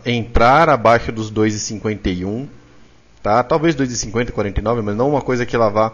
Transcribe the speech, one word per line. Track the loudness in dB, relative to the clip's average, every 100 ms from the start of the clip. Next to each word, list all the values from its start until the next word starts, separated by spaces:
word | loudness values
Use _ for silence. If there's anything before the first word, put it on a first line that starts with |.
| -4
entrar | -4 0 4 6 6 4
abaixo | 4 4 4 0
dos | -6 -6
dois | 0 0
e | 0
cinquenta | -8 -6 -6 -4 -4
e | -4
um, | -4 -6 -10 -16 -20 -20 -20 _ _ _
tá? | 0 0
Talvez | 2 0 0 0
dois | -4
e | -4
cinquenta, | -6 -4 -4
quarenta | -4 -4 -2
e |
nove, | -2 -2
mas | -2 -2
não | 0
uma | -2
coisa | -2 -4 -2
que | 0
ela | 2
vá | 2 -2